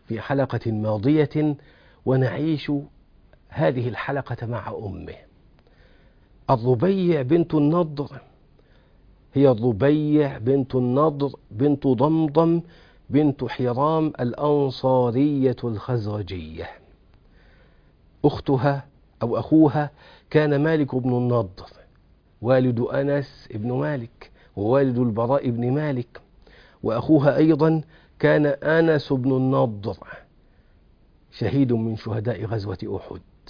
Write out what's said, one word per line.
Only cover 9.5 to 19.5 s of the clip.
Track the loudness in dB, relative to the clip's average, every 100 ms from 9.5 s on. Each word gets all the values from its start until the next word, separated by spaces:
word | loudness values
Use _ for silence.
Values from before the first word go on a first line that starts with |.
الربيع | 4 0 2 2 2 2 2 0 -2
بنت | -2 0 0 -2
النضر | 0 2 0 0 -6 -8 -12
بنت | -2 0 2 0
ضمضم | 2 2 2 2 2 4 2 -2 -16 -20 _ -2
بنت | 2 2 0 -6
حرام | -4 -4 0 0 0 -2
الأنصارية | -2 -6 -2 0 0 0 -2 2 2 2 2 0 2 0 0
الخزرجية. | -4 -6 -4 -4 -2 -6 -8 -10 -12 -12 -14 -16 _ _ _ _ _ _ _ _ _ _ _ _ _ _ 0
أختها | 0 0 2 2 -2 -6 _ _ -8
أو | -4 -4
أخوها | 2